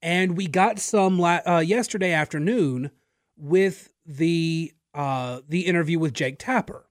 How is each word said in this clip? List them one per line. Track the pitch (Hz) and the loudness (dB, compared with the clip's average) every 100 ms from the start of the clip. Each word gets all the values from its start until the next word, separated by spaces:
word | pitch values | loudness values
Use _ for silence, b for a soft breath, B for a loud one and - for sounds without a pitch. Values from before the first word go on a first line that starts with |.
and | 165 180 185 175 | -2 0 0 0
we | 185 | -2
got | 175 196 214 | 2 2 0
some | - 214 190 185 | -2 2 2 4
la-, | 175 170 - | 2 2 2
uh, | 175 | 2
yesterday | 165 220 - 214 185 | 2 0 -2 -2 0
afternoon | 160 151 156 160 247 151 127 139 - _ _ _ _ | 0 0 -2 0 2 0 0 -6 -10 _ _ _ _
with | 147 185 196 - - _ 160 | 0 2 2 -2 -16 _ -18
the, | 139 165 170 165 160 165 - _ | -2 0 2 0 -2 -4 -10 _
uh, | 147 143 131 123 123 143 | -6 -4 -2 -4 -8 -4
the | 175 175 | -2 0
interview | 180 156 165 | 0 0 0
with | 160 | -2
Jake | 117 131 135 | -2 -4 -6
Tapper. | - 254 - - - | -2 -2 -2 -12 -20